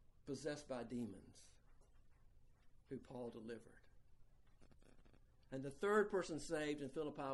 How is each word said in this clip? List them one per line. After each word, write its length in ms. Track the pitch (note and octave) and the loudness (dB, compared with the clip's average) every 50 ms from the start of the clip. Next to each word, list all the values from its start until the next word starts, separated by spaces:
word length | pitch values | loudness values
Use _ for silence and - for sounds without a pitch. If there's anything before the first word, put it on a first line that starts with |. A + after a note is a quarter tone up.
| - - - - - - | -18 -20 -20 -10 -2 -2
possessed 420 | C#3 A#2 - D#3 D3 D3 - - | 0 0 2 0 -2 -2 -2 -2
by 140 | C3 A#2+ A#2+ | -2 -2 0
demons 580 | A2 B2 A#2+ A#2+ G2+ F#2 F2 - - - - - - - - - - - - - - - - - - - - - - - - - - - - - - - - - - | 0 0 0 0 0 -2 -6 -10 -14 -16 -16 -16 -18 -18 -18 -18 -18 -18 -18 -18 -18 -18 -18 -18 -18 -18 -18 -18 -18 -18 -18 -18 -18 -18 -18 -18 -16 -16 -16 -8 -6
who 80 | C#3 A#2+ | -4 -4
Paul 340 | - - C#3 B2 B2 A#2 A2+ | -4 -4 -4 -4 -4 -4 -4
delivered. 280 | A#2 A2 A#2 A#2 A2 - - - - - - - - - - - - - - - - - - - - - - - - - - - - - - - - - - - - - - | -4 -4 -4 -6 -6 -8 -12 -16 -16 -18 -18 -18 -18 -16 -18 -16 -16 -16 -16 -16 -20 -20 -20 -18 -18 -18 -18 -16 -18 -18 -16 -16 -16 -16 -18 -18 -18 -18 -20 -20 -20 -10 -4
And 120 | C3+ C3+ C3+ | -2 -2 -2
the 60 | C#3+ | -2
third 420 | C3+ - - G3+ G#3 G#3+ G3+ G#3 | 0 4 6 8 10 10 10 10
person 280 | G#3 F#3 E3 - E3 D3 | 8 4 4 4 2 0
saved 420 | - - E3 D3+ D3+ D3 D3 D3 | 2 2 2 4 4 4 2 2
in 80 | C#3+ B2+ | 0 0
Philippi 320 | - D#3+ D#3 D3 - D#3 C#3+ C3+ | 0 2 2 2 0 0 0 0